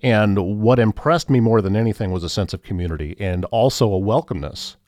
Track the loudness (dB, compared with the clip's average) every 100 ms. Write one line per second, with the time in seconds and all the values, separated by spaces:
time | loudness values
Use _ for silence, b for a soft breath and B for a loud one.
0 | 0 2 2 2 0 0 2 4 2 0
1 | 0 0 2 2 4 2 2 0 0 -2
2 | -4 -4 -4 -4 -4 -6 -6 -6 -4 -6
3 | -8 -6 -4 -4 -2 2 2 2 0 2
4 | 0 0 -2 -8 -8 -10 -14 -16